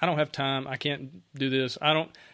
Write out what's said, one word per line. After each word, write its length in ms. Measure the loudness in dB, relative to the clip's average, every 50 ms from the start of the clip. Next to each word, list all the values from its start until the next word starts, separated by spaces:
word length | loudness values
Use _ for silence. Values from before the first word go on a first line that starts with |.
"I 60 | 0
don't 120 | 2 2 2
have 140 | 2 0 0
time, 340 | -2 -2 0 0 -2 -2
I 100 | -4 -6
can't 460 | -4 -2 -2 -2 -4 -6 -12 -14 -18 -20 _ -6
do 160 | -2 0 2
this, 260 | 2 2 0 0 -2 0
I 120 | 2 2 4
don't, 180 | 2 2 -2 -6 -18 -20 -20